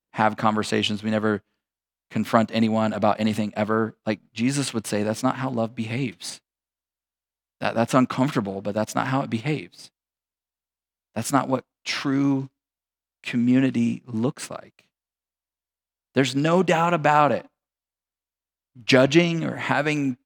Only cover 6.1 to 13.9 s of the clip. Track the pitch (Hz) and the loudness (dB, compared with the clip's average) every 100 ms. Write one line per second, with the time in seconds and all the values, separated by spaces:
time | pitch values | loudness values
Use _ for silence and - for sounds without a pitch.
6.1 | - - - _ _ _ _ _ _ _ | -8 -14 -16 _ _ _ _ _ _ _
7.1 | _ _ _ _ - 107 107 117 131 123 | _ _ _ _ -6 -4 -2 2 2 2
8.1 | - 139 139 98 98 104 104 107 120 131 | 0 -2 -2 -4 -6 -6 -4 -4 -4 -2
9.1 | 135 127 113 143 139 87 - - _ _ | -4 -4 -4 -4 -6 -8 -20 -20 _ _
10.1 | _ _ _ _ _ _ _ _ _ _ | _ _ _ _ _ _ _ _ _ _
11.1 | 107 113 135 131 131 - _ - - 147 | -10 -2 0 0 -2 -4 _ -8 -4 -2
12.1 | 135 139 135 135 _ _ _ _ _ _ | 0 2 0 -4 _ _ _ _ _ _
13.1 | _ - 120 120 127 135 120 117 | _ -6 0 4 4 4 2 0